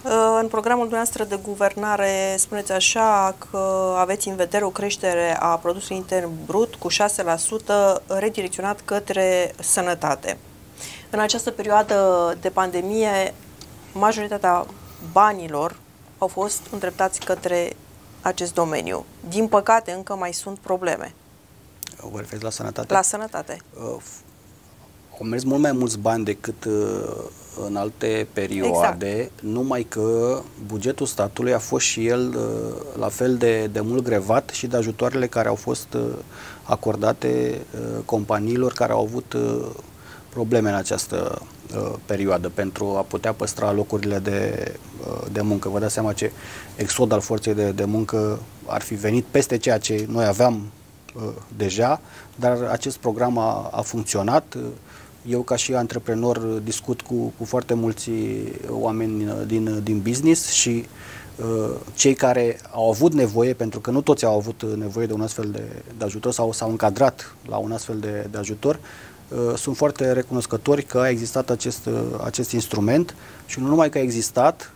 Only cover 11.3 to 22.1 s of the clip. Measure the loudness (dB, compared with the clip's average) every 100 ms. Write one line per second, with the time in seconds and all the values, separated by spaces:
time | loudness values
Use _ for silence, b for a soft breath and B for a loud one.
11.3 | 0 -6 -6 4 4 6 4 6 4 2
12.3 | 0 -2 0 0 0 -2 0 2 2 0
13.3 | -4 -20 -20 -20 -20 -12 2 2 2 -4
14.3 | 0 2 2 0 -12 -20 -18 2 6 6
15.3 | 4 -4 -2 -2 -4 -20 -20 -20 -4 -4
16.3 | 0 -2 -2 -6 -6 -6 0 0 0 -2
17.3 | -2 0 0 0 -6 -18 -20 -20 -6 -4
18.3 | -2 -4 0 0 0 -2 -6 -8 -14 -6
19.3 | 0 4 4 6 2 2 -10 -8 -6 -6
20.3 | -6 -10 -12 -4 -2 0 -2 -6 -14 -20
21.3 | -20 -20 -20 -20 -14 -14 -12 -12